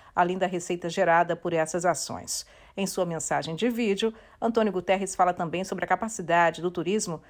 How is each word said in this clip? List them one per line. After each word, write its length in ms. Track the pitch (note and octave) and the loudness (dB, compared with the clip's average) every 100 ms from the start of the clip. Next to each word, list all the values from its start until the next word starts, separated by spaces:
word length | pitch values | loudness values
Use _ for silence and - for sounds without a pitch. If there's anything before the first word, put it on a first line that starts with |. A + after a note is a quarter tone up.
| - - | -8 0
além 220 | F3 F#3 | 2 2
da 100 | F3+ | -2
receita 400 | F3+ - F3 F3 | -2 -4 -4 -4
gerada 480 | E3+ E3+ E3 E3+ E3+ | 0 4 4 4 0
por 160 | F3 | 0
essas 320 | E3 D#3 F3+ | 0 0 0
ações. 600 | F3 E3 - - - - - - - - | 0 0 -4 -10 -8 -8 -10 -20 -16 -6
Em 100 | F#3+ | -4
sua 180 | - F3 | -2 -2
mensagem 480 | E3 - D3 D3 | -2 -2 -2 -2
de 140 | D#3+ A#3 | -2 -2
vídeo, 440 | A#3 A3+ G3 A3+ A3 - - | 0 0 2 0 -4 -16 -4
Antônio 320 | A#3 A#3 G#3+ | 0 2 2
Guterres 440 | F#3 F3 F#3+ F#3+ - | 0 0 0 0 2
fala 180 | F3+ | 2
também 320 | F3+ E3+ F3 F#3+ | 2 -2 -4 -4
sobre 180 | F#3+ | -4
a 40 | F3 | 0
capacidade 720 | F#3 A3+ - E3 E3+ E3+ D#3+ | 0 -2 -6 2 4 4 2
do 100 | F3 | -4
turismo 500 | F3 E3 G#3+ G#3 D#3+ - | -2 -2 0 -2 -8 -10